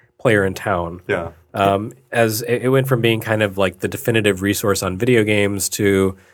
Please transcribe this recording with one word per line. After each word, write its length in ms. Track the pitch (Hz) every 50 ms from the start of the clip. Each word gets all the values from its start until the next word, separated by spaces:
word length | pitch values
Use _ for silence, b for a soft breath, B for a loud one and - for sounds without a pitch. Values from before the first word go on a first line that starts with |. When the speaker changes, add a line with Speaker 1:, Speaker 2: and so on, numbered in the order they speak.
| b b b _
Speaker 1:
player 240 | - 131 113 104 98
in 80 | 95 92
town. 480 | - - 110 101 87 87 85 85 90 - -
Speaker 2:
Yeah. 240 | 101 90 85 82 - - _ _ -
Speaker 1:
Um, 400 | 110 98 101 98 98 107 120 - - _ _
as 300 | - 120 117 110 107 107
it, 220 | - - 117 120 107
it 60 | 127
went 180 | 131 135 131 135
from 140 | 135 117
being 200 | 113 117 113 110
kind 200 | 107 110 110 107 107
of 140 | 104 95 95
like 220 | 98 92 92 -
the 80 | - 101
definitive 540 | - - - - 113 113 107 104 98 90
resource 400 | 95 101 101 - - 107 98 - -
on 140 | 95 92 92
video 260 | 117 120 127 117 107
games 460 | 104 107 104 101 101 101 98 - -
to, 480 | - - 107 101 98 95 98 95 92 b b b